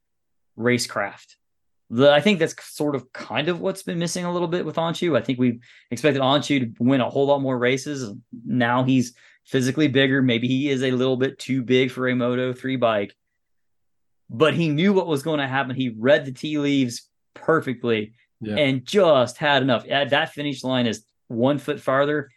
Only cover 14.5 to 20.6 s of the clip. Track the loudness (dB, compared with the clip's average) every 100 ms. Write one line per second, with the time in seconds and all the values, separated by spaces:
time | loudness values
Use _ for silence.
14.5 | 2 0 2 2 2 0 -2 -2 -4 -2
15.5 | -2 -4 -4 -6 -2 2 2 2 -8 -6
16.5 | -2 0 2 0 -4 -14 _ _ -6 0
17.5 | 0 0 -4 -2 -2 -4 -12 _ _ -6
18.5 | 0 0 0 0 2 6 6 4 0 0
19.5 | 2 2 0 0 -2 0 0 0 -6 -8
20.5 | -6